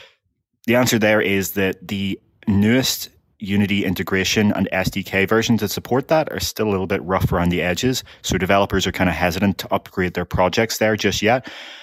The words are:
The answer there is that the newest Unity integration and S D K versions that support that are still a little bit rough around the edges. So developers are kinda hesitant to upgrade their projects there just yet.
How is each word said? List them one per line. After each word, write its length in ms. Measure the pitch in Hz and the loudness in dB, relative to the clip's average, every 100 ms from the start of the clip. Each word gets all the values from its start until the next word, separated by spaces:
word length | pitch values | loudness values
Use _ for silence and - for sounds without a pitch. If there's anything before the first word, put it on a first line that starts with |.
| - _ _ _ _ _ - | -20 _ _ _ _ _ 0
The 120 | 120 | 2
answer 200 | 123 117 | 2 2
there 240 | 107 107 | 2 2
is 300 | 95 98 92 | 2 0 -2
that 360 | 101 95 - 85 | -2 -2 -2 -6
the 320 | 98 98 - _ _ - | -6 -4 -6 _ _ 0
newest 600 | 101 107 127 131 - - _ _ _ | 2 4 4 2 -4 -8 _ _ _
Unity 440 | 95 101 98 101 | -4 0 0 0
integration 680 | - 90 - 95 95 - 104 | -2 -2 -2 -2 0 2 2
and 160 | - 98 | 2 0
S 180 | 92 - | -2 -2
D 140 | 98 | -4
K 220 | 92 95 95 | -4 -2 2
versions 340 | 110 113 113 | 2 2 0
that 100 | 104 | 0
support 380 | - - 123 - | -6 -2 -2 2
that 240 | 160 151 | 0 0
are 80 | - | -4
still 300 | - - 107 | -6 -2 0
a 20 | |
little 160 | 95 92 | 0 -2
bit 160 | 98 | -4
rough 260 | 85 95 - | -2 0 0
around 200 | 92 87 | 0 0
the 120 | 87 | 0
edges. 400 | 85 87 123 127 - - | -2 0 0 -2 -6 -12
So 160 | - 185 | -4 -2
developers 500 | 180 196 196 95 92 | 2 2 4 0 -2
are 60 | |
kinda 180 | - 90 | 0 0
hesitant 460 | 80 90 90 101 90 | 2 0 2 0 0
to 160 | - | -2
upgrade 400 | 98 - - 90 | -4 -2 -4 -2
their 100 | 87 | -2
projects 540 | 87 - 90 113 113 - | -4 0 2 2 0 0
there 180 | 110 110 | 0 2
just 260 | 101 87 | 0 0
yet. 300 | 101 131 - - - - | 2 0 -2 -14 -18 -20